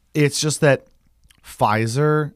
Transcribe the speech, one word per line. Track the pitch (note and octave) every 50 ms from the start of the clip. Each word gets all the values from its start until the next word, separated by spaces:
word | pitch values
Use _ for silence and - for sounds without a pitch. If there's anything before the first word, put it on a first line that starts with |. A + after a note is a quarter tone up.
| _ _
It's | - D3+ D3 C#3 - -
just | D3+ D3+ - -
that | D#3 C#3+ C3 - - _ _ _ _ _ _ _ _ _ _ _ _
Pfizer | - - - B2 G#2+ G#2+ A2 A2+ A2 A#2 C#3+ D3+ D3+ D3+ D3+ D3+ C#3+ -